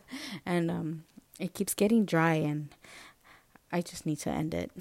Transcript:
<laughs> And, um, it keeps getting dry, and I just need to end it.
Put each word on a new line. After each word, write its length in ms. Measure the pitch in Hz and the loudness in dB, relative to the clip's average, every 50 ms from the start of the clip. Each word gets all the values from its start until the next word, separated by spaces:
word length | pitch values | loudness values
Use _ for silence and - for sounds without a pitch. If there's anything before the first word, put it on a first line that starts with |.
| - - 254 269 | -6 -10 -14 -12
<laughs> 260 | 311 269 196 160 - | -10 -10 -12 -8 -4
And, 240 | 185 175 175 170 165 | 0 0 2 2 0
um, 340 | 175 175 165 151 160 156 160 _ _ - - _ - - | 0 -2 -4 -4 -6 -8 -10 _ _ -20 -20 _ -12 -8
it 140 | 175 180 - | -8 -6 -4
keeps 200 | - 196 - - | -4 -2 -2 0
getting 300 | - 196 208 233 226 202 | 2 4 6 6 4 4
dry, 300 | 165 170 160 160 165 160 | 4 4 4 4 4 4
and 420 | 156 156 151 147 151 147 143 - - - - - - - - - _ _ - - - _ _ - - _ _ | 2 2 0 0 -2 -4 -8 -12 -18 -20 -20 -20 -20 -20 -20 -20 _ _ -20 -20 -20 _ _ -20 -20 _ _
I 100 | - 175 | -2 -2
just 240 | 170 - - - - | -2 -4 -6 -6 -4
need 140 | 165 151 - | -4 -2 -2
to 120 | - - | -2 -2
end 220 | - 151 156 160 - | -2 -2 -2 -2 -2
it. 180 | - - - - 185 | -4 -4 -6 -8 -12